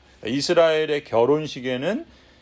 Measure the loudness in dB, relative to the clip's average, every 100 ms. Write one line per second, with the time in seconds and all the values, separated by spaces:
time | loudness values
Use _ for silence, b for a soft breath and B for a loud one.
0 | b _ -6 -4 0 4 4 2 -2 -4
1 | -2 2 2 2 -2 -8 -6 -4 -4 -4
2 | -8 b b b